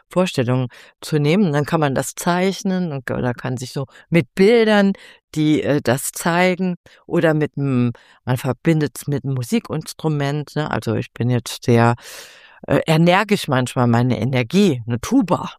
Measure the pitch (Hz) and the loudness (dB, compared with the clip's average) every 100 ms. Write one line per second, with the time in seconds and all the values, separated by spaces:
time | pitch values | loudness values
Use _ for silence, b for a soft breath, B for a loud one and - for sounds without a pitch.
0 | B 180 185 - 120 127 123 B B B | B -2 0 0 0 0 -2 B B B
1 | - 156 147 180 190 143 143 165 147 135 | -4 0 2 2 2 2 0 0 0 0
2 | 131 - - 175 190 185 196 185 175 139 | -4 -6 -2 0 0 -2 -4 -2 -4 -6
3 | 123 123 127 123 127 127 131 - - B | -6 -4 -4 -4 -6 -8 -8 -8 -10 B
4 | B 170 147 - 196 240 220 208 196 196 | B -2 0 2 4 4 4 4 2 0
5 | B B _ 156 151 151 - 143 - 131 | B B _ -2 0 2 0 0 0 -2
6 | - - 180 170 185 180 185 175 b b | -2 -6 -2 2 2 0 -2 -4 b b
7 | b 175 165 156 147 - 139 123 120 113 | b 0 2 2 0 -2 -2 0 0 -4
8 | b b - 127 131 120 165 160 147 - | b b -4 -2 -2 -2 0 2 0 -6
9 | - 143 131 131 120 233 - 156 - - | -6 -6 -4 -6 -2 -4 -2 -8 -8 -6
10 | 160 147 139 147 143 147 151 113 113 110 | -4 -2 -2 -4 -6 -6 -4 -4 -2 -4
11 | 120 - 120 123 - - - 117 117 120 | -4 -4 -2 -2 -4 -6 2 4 4 2
12 | B B B B B B - 143 - 156 | B B B B B B -2 -2 2 2
13 | 170 185 208 202 - 131 123 - 120 117 | 4 4 2 -2 0 0 0 0 2 4
14 | 123 113 120 127 120 185 202 123 110 120 | 2 0 -2 -2 0 2 2 0 -4 -6
15 | - 269 196 180 - | 0 0 0 -2 -4